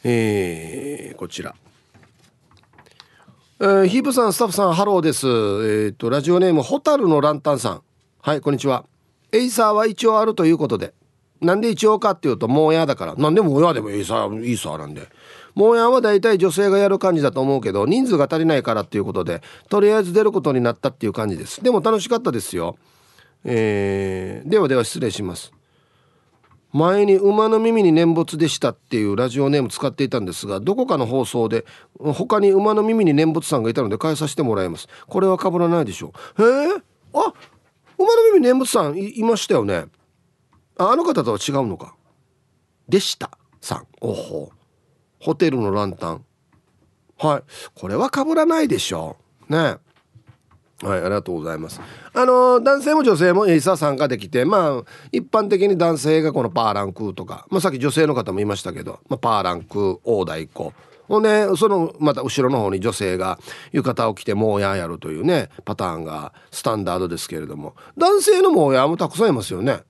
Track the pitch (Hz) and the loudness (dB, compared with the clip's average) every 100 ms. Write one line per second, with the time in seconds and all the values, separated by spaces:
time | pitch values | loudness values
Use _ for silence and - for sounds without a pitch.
0 | 127 117 110 104 90 82 80 87 143 147 | 0 0 0 0 -2 -6 -12 -12 -12 -12
1 | - - 90 - 80 - _ _ _ _ | -14 -14 -14 -12 -14 -16 _ _ _ _
2 | _ _ _ _ _ _ _ _ _ _ | _ _ _ _ _ _ _ _ _ _
3 | - _ _ _ _ _ 196 196 190 240 | -20 _ _ _ _ _ 2 4 4 2
4 | 277 254 220 175 226 175 190 165 202 190 | 0 2 0 0 -2 0 0 2 2 2
5 | 160 131 135 117 104 101 110 107 107 - | 0 0 0 0 0 -2 -2 0 -2 -4
6 | 117 139 143 175 185 156 - 277 - 285 | -4 -2 2 2 4 2 0 -2 0 2
7 | 196 151 151 147 151 139 110 87 _ _ | 2 4 2 0 -2 -2 -2 -6 _ _
8 | _ _ - 151 147 135 139 123 - _ | _ _ -4 -2 -2 -2 -2 -2 -6 _
9 | _ _ _ 220 247 226 220 208 226 202 | _ _ _ 0 0 2 2 4 0 0
10 | 226 220 220 214 165 165 139 107 95 _ | 2 2 2 2 2 2 0 -4 -6 _
11 | _ _ _ _ 165 196 226 208 214 214 | _ _ _ _ 0 2 0 2 2 4
12 | 208 185 147 110 117 143 156 160 156 123 | 0 0 -2 -2 0 2 4 2 0 -2
13 | 85 80 151 180 180 139 170 131 107 104 | -6 -2 2 4 2 4 2 2 -4 -6
14 | 95 113 104 110 120 110 87 78 73 76 | -2 -2 -2 -4 -4 -4 -6 -10 -12 -16
15 | 67 _ - - - - 214 233 233 254 | -18 _ -20 -20 -10 2 4 6 4 4
16 | 233 202 226 202 185 160 202 196 202 196 | 4 4 4 2 2 2 2 4 2 2
17 | 190 165 143 131 135 139 107 95 113 226 | 2 2 0 0 0 0 0 0 2 2
18 | 262 170 139 160 165 143 123 107 92 104 | 2 2 2 2 2 0 0 -4 -4 -4
19 | 98 95 85 82 - - _ 202 208 220 | -4 -4 -4 -8 -12 -20 _ 2 4 4
20 | 185 185 214 127 143 131 120 117 135 - | 2 2 2 0 0 0 0 -2 -6 -4
21 | 110 98 107 87 - - 247 220 175 220 | -6 -4 -6 -6 -10 -4 0 2 2 0
22 | 170 233 233 120 - 90 82 - _ _ | 0 -2 -2 -6 -6 -6 -8 -10 _ _
23 | _ _ _ _ - 117 110 104 98 98 | _ _ _ _ -4 0 0 0 -2 -2
24 | 95 95 92 101 151 214 156 127 113 - | -4 -6 -8 -10 -2 0 2 0 -2 -4
25 | 117 - 95 85 - _ _ _ _ _ | -6 -4 -8 -10 -16 _ _ _ _ _
26 | _ _ _ _ _ _ _ 139 170 196 | _ _ _ _ _ _ _ 0 2 2
27 | 202 190 202 208 220 220 226 226 185 160 | 4 4 4 2 2 2 2 2 4 4
28 | 170 170 160 156 160 - 127 - _ 120 | 4 0 -2 -2 -2 0 -4 -6 _ -2
29 | 104 101 127 127 139 147 117 - 139 - | -2 -2 -2 -2 0 0 -2 -4 -6 -4
30 | 135 127 92 - 101 95 127 220 254 - | -4 -4 -6 -10 -8 -4 -2 -2 -2 -2
31 | 117 131 117 120 113 113 - - _ - | 0 -2 -2 -2 -2 -2 -6 -20 _ -8
32 | 151 143 247 214 202 190 208 214 214 226 | -6 -4 -2 2 4 4 2 2 2 2
33 | 180 143 160 160 - 139 113 117 110 104 | 4 4 2 0 -2 -2 0 -2 -4 -2
34 | 160 151 151 - 135 104 92 82 - - | -4 -4 -6 -2 -2 -2 -4 -8 -14 -20
35 | - 190 190 185 190 175 170 170 120 87 | -6 0 0 2 0 0 2 0 -2 -8
36 | 76 - - - 226 269 302 403 _ _ | -14 -16 -12 2 4 4 0 -2 _ _
37 | _ 285 415 - - _ _ _ _ - | _ -2 -2 -4 -20 _ _ _ _ 0
38 | 381 466 453 392 247 262 254 233 151 160 | 4 6 6 6 6 2 2 0 0 -4
39 | 202 226 220 220 - 190 101 87 76 _ | -8 -2 0 0 0 0 2 -4 -6 _
40 | _ _ _ _ _ _ _ - 185 262 | _ _ _ _ _ _ _ -2 0 2
41 | 339 240 117 104 - 139 123 90 - _ | 0 0 -2 -4 -2 -2 -4 -6 -14 _
42 | _ _ _ _ _ _ _ _ - 190 | _ _ _ _ _ _ _ _ 0 0
43 | - - - - _ _ - - - _ | 0 -8 -12 -16 _ _ -12 -12 -12 _
44 | 113 95 - 78 73 _ _ _ _ _ | -8 -8 -8 -12 -12 _ _ _ _ _
45 | _ _ - 151 165 131 104 101 101 92 | _ _ -6 0 0 0 -2 -2 -4 -6
46 | 85 82 _ _ _ _ _ _ _ _ | -10 -10 _ _ _ _ _ _ _ _
47 | _ _ 156 139 _ - - - - 113 | _ _ -2 -2 _ -20 -20 -14 -6 -4
48 | 262 285 294 320 320 320 294 - - 85 | -2 -2 0 2 2 2 0 -2 -4 -8
49 | 80 - _ _ - 156 151 - _ _ | -10 -14 _ _ -2 0 0 -2 _ _
50 | _ - _ _ _ _ _ _ 95 92 | _ -20 _ _ _ _ _ _ -4 -4
51 | 87 104 - 85 80 80 80 - - - | -2 -4 -4 -8 -8 -8 -10 -16 -20 -20
52 | - 240 254 247 254 247 247 277 285 311 | -8 0 2 4 6 4 4 2 2 4
53 | 262 165 180 180 208 165 170 180 147 135 | 4 4 4 4 4 4 2 0 0 0
54 | 147 120 95 123 139 208 160 127 - - | -2 -2 -2 0 2 2 2 -2 -10 -20
55 | - 240 - 220 208 202 202 180 170 156 | -6 -6 0 -2 2 2 2 2 2 0
56 | 147 160 156 139 117 87 110 101 98 92 | 2 2 2 -2 -2 0 -2 -2 -6 -6
57 | 104 92 92 - - 185 170 135 143 147 | -10 -10 -14 -16 -6 -2 -2 -2 -2 2
58 | 151 135 101 95 104 101 92 80 73 - | 2 0 -4 -4 -4 -4 -6 -10 -14 -16
59 | _ 131 120 104 92 87 - 101 98 90 | _ -4 0 0 -2 -4 -6 -2 -2 -2
60 | - 107 87 80 78 - - - - - | -2 -2 -2 -8 -10 -12 -12 -14 -20 -20
61 | - 214 220 214 202 170 214 196 165 - | -2 0 4 2 2 2 2 2 -2 -2
62 | 151 135 127 - 127 131 101 95 110 101 | -2 -2 -4 0 0 0 -2 -2 -4 -4
63 | 98 92 92 90 - - - 143 131 120 | -4 -2 -4 -6 -12 -20 -6 -4 -2 -2
64 | 113 98 - 101 110 101 98 98 85 82 | -4 -4 -6 -2 0 0 -2 -4 -6 -10
65 | 78 78 139 170 87 - - 104 92 82 | -10 -4 -2 -2 -4 -12 -12 -6 -6 -6
66 | 80 78 76 _ _ - 131 110 92 90 | -10 -12 -14 _ _ -8 -4 -4 -4 -4
67 | 92 82 - 80 76 73 73 - - - | -4 -6 -10 -10 -12 -14 -16 -20 -20 0
68 | 339 403 403 370 381 262 143 131 143 165 | 2 2 4 4 4 4 4 4 2 0
69 | 165 160 220 131 95 90 123 98 | -4 0 0 0 -4 -4 -2 -4